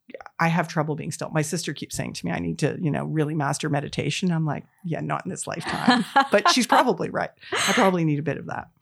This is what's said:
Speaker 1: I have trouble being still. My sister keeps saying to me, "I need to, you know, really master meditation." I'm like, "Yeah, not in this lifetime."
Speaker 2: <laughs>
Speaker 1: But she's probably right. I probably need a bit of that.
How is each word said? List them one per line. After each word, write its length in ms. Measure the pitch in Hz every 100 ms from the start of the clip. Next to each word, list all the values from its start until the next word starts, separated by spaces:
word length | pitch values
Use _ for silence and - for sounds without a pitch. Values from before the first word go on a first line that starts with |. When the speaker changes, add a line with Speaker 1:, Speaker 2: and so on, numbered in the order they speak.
| - - - -
Speaker 1:
I 80 | 165
have 200 | 165 165
trouble 280 | 170 151 143
being 160 | 147
still. 180 | - -
My 120 | 156
sister 300 | 151 175 -
keeps 240 | 143 - -
saying 180 | 123
to 120 | - 170
me, 60 |
"I 60 | 170
need 200 | 170 160
to, 180 | 147 -
you 100 | 160
know, 140 | 139
really 300 | 147 156 147
master 340 | 160 139 143 151
meditation." 640 | 143 143 - 143 - 185
I'm 120 | 165
like, 200 | 160 139 - _
"Yeah, 160 | 175 143
not 240 | 151 147
in 60 | -
this 160 | 151 -
lifetime." 580 | 160 - 165 151 247 208 -
Speaker 2:
<laughs> 140 | 269
Speaker 1:
But 180 | 208 202
she's 160 | - 220
probably 420 | 269 269 170 170
right. 220 | - - - -
I 200 | 453 -
probably 320 | 196 196 180
need 140 | 160 147
a 40 |
bit 140 | 156 -
of 100 | -
that. 220 | - - _